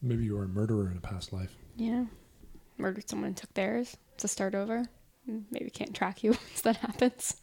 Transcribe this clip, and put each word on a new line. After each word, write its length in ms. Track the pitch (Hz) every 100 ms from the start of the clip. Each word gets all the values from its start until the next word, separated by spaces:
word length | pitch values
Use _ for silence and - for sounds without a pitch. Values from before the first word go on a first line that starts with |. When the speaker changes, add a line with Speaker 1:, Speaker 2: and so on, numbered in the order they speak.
Speaker 1:
Maybe 240 | 127 117 113
you 100 | 104
were 80 |
a 60 | 95
murderer 400 | 98 107 110 95
in 60 | 90
a 40 |
past 300 | - 95 -
life. 220 | 95 92 - - -
Speaker 2:
Yeah. 300 | 226 240 233 - - - - - - -
Murdered 320 | 190 190 -
someone 180 | 214 208
and 80 | 185
took 160 | -
theirs 420 | - 190 233 247 - _ -
to 100 | 208
start 280 | - 190 202
over. 300 | 208 233 240 - - _ 254
Mm, 140 | 220 208
maybe 180 | 254 -
can't 240 | - 214 208
track 280 | 185 190
you 80 | 214
<laughs> 180 | 254 -
once 120 | -
that 160 | 220 233
happens. 580 | 233 - 247 - - -